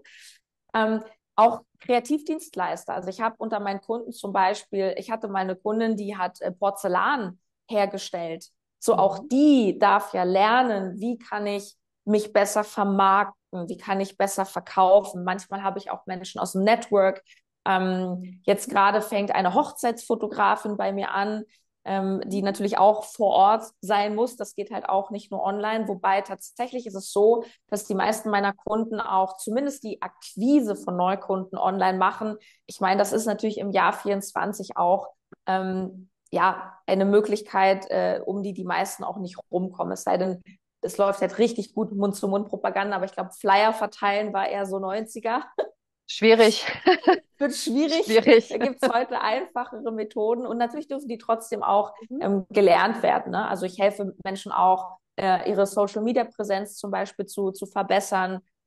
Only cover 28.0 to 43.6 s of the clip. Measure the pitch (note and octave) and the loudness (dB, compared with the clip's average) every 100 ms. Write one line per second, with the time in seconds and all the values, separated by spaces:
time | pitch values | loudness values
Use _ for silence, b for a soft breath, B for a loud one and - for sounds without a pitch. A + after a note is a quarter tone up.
28 | G3 A3 A3 G3+ G3+ G3 - G#3+ A3+ G#3+ | 0 -2 -2 0 0 -4 -4 -4 -2 -4
29 | - F#3+ F#3+ F#3 - A#3 C#4+ C#4 A3 - | -2 0 0 -4 -4 -2 -2 -6 -10 -10
30 | F#3+ - - - A#3+ D4 G#3+ G3 - F3+ | -12 -12 -16 -2 4 4 4 -2 -4 0
31 | F#3 G3 - F#3+ F#3 F#3+ F#3+ G3 F#3 F#3 | 0 0 -2 -4 -4 -2 0 2 2 2
32 | G3 - A3 G#3+ b b - - F#3+ G3 | 0 0 -6 -8 b b -20 -2 0 2
33 | G3+ A3 A3 G3+ A3 G3+ G3+ F#3+ F3+ - | 2 0 -2 -2 -2 -4 -2 2 2 0
34 | G#3 G3 G3 - F#3 G3+ F#3 - F3 G3 | -2 -4 -4 -4 -4 -6 -8 -2 2 2
35 | - - _ - - F#3+ F#3+ F#3 F#3 F#3 | -2 -16 _ -10 -4 -2 -2 -4 -6 -10
36 | - _ _ F3 F#3 F#3+ - - - F#3+ | -20 _ _ 0 2 0 -8 -10 -2 2
37 | G3 G#3 G#3 G#3 - G3 F#3+ F#3+ - F#3 | 4 4 4 -2 -2 2 4 2 0 -2
38 | F3+ F#3 - G3 G3+ F#3 F3+ E3+ F#3+ - | 0 -2 -4 -6 -6 -8 -4 -4 -4 -6
39 | - F#3+ F3+ F3+ - F3+ F#3 F#3 F3 F#3 | -10 -8 -12 -14 -6 -4 -4 -6 -6 -4
40 | - F3+ F#3 F3+ b b _ _ F3+ - | -2 0 0 -6 b b _ _ -6 0
41 | G3 G3 F#3 F#3+ A#3 A#3 G3 - G#3+ G3+ | 0 0 -4 0 0 0 -6 -6 -4 -2
42 | G3+ G3 G3 G3 G#3 G3 G3+ G3 G3+ F#3+ | -2 -2 -2 -2 -4 -4 -4 -2 -2 -4
43 | F#3+ - F#3 - G3+ G3+ | -4 -6 -10 -4 2 4